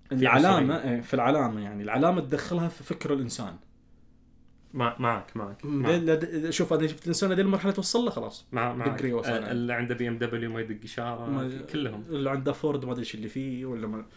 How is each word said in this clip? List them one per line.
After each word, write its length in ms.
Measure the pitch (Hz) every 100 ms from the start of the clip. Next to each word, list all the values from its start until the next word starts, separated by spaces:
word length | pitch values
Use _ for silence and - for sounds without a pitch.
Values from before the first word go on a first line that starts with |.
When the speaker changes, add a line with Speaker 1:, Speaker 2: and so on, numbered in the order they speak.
| -
Speaker 1:
في 60 | 127
Speaker 2:
العلامة، 580 | 127 131 175 180 135
Speaker 1:
عنصرية. 180 | 160 135
Speaker 2:
إيه، 100 | 120
في 120 | 117
العلامة، 480 | 131 120 151 120 107
يعني، 220 | 104 104
العلامة 380 | 104 127 165 180
تدخلها 460 | 135 143 - 175 170
في 160 | -
فكر 300 | - - -
الإنسان. 420 | 139 120 - 101 85 - - - - - - _ - - - -
Speaker 1:
مع-، 220 | 131 117 -
معك، 380 | 120 107 - 113
معك، 280 | 101 101 143
Speaker 2:
مع 60 |
Speaker 1:
معك. 300 | 143 131 170
Speaker 2:
لا، 140 | 160 156
د-، 340 | 170 165 160
شوف، 240 | 165 170
أنا 140 | 156 156
شفت 160 | 151
الإنسان 280 | 170 165 196
هذه 100 | 185
المرحلة 300 | 196 196 196
توصل 340 | 196 - 233 240
له 40 |
خلاص. 380 | - 113 - -
Speaker 1:
مع-، 220 | 120 120
معك. 160 | 123 117
Speaker 2:
دقري 240 | - 131
وصل 160 | 117 120
Speaker 1:
آه، 100 | 113
Speaker 2:
يعني. 120 | 107
Speaker 1:
اللي 220 | 120 120
عنده 220 | 120 120 120
بي 120 | 120
إم 100 | 117
دبليو 340 | 117 117 117
ما 100 | 113
يدق 220 | 113 104
إشارة، 420 | - - 120 117 117
Speaker 2:
ما، 360 | 135 127 135 -
Speaker 1:
كلهم. 320 | 151 127 107 110
Speaker 2:
اللي 200 | 147 135
عنده 220 | 139 139
فورد 340 | - 151 143 127
ما 60 |
أدري 120 | 123
إيش 120 | 113 110
اللي 120 | 107
فيه، 380 | 131 135 123 131
ولا 220 | 120 110
ما، 180 | 110 110